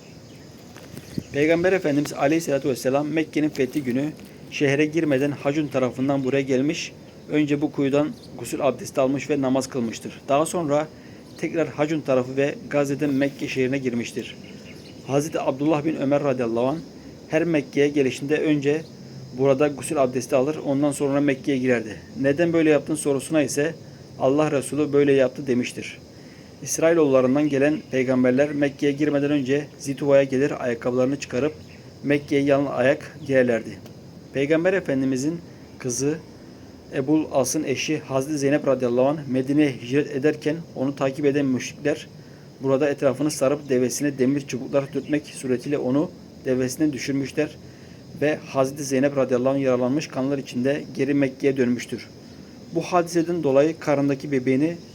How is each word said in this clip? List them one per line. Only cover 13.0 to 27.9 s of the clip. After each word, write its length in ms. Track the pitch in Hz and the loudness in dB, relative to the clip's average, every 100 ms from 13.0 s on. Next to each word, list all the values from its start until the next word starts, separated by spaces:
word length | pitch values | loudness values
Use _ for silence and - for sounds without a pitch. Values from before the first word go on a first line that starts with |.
| 147 | 0
Mekke 380 | 135 139 139 135 | 2 0 -2 -6
şehrine 300 | 131 127 139 | -2 0 0
girmiştir. 580 | 127 117 110 127 107 - - - - - - - - | -2 -2 -4 -8 -10 -12 -18 -18 -18 -18 -18 -16 -2
Hazreti 340 | 139 156 165 | -2 0 -2
Abdullah 440 | 156 131 147 156 | -2 0 0 0
bin 120 | 156 147 | 0 -2
Ömer 280 | 139 143 | 0 2
radıyallahu 420 | 143 131 117 113 127 | 2 0 0 0 0
anh 120 | 165 - - - - - | -2 -8 -16 -20 -20 -4
her 160 | 160 | 0
Mekke'ye 440 | 170 156 127 139 147 | 2 0 0 2 2
gelişinde 500 | 143 131 - 143 151 | 4 2 0 -2 0
önce 440 | 156 147 139 156 165 - - - - 127 | 2 2 2 0 -2 -16 -18 -16 -12 0
burada 300 | 139 135 147 | 2 4 2
gusül 340 | 135 127 156 | 0 -4 0
abdesti 340 | 127 127 - 135 | 0 0 0 2
alır, 200 | 135 156 156 | 2 -2 -2
ondan 260 | 139 147 | 0 0
sonra 280 | 139 143 143 | 0 0 2
Mekke'ye 380 | 143 135 - 131 | 2 0 0 0
girerdi. 380 | 127 120 107 92 - - | 2 2 0 -10 -12 -2
"Neden 320 | 135 143 170 | 2 2 2
böyle 180 | 165 156 | 4 4
yaptın?" 240 | 143 131 | 4 2
sorusuna 480 | 151 147 139 127 160 | -2 0 0 0 0
ise 320 | 135 143 156 165 - - - - | 0 0 -2 -4 -14 -20 -18 -2
Allah 320 | 135 147 151 | 2 2 2
Resulü 420 | 143 120 139 151 | 0 -2 -2 2
böyle 200 | 143 143 | 4 6
yaptı 340 | 139 127 - 139 | 6 4 0 -2
demiştir. 520 | 123 120 - - - - - - - - - | 0 0 -6 -12 -14 -20 -20 -20 -20 -20 -16
İsrailoğullarından 840 | 135 - 160 170 147 131 127 139 151 | -8 0 4 6 6 6 4 4 2
gelen 300 | 139 143 151 - | 2 2 2 -2